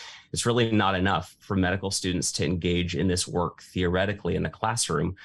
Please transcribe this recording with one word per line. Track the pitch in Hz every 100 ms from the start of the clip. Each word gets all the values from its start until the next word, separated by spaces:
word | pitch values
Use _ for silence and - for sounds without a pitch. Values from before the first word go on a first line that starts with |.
| - - -
It's | - 120
really | 120 113
not | 107 98
enough | 95 95 87 87 -
for | -
medical | 95 90 95 98
students | - 92 90 -
to | - 78
engage | 90 87 87 87 80
in | 92
this | 90 -
work | 90 85 -
theoretically | - 92 87 90 98 101 87
in | 85
the | 85
classroom. | - 110 117 - 78 85 98